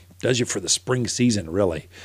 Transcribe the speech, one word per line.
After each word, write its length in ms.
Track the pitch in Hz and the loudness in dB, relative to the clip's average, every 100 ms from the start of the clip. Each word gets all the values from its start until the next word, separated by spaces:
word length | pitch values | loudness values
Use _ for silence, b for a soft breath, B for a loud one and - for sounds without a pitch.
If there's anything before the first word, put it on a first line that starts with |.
| - - | -18 -6
does 200 | 117 123 | -2 0
you 60 | 120 | -2
for 120 | 104 | -4
the 100 | 87 | -2
spring 380 | - - 127 113 | -4 0 -2 -2
season, 420 | - 123 104 82 | 2 2 2 -2
really. 400 | 87 98 80 - b | 0 2 0 -8 b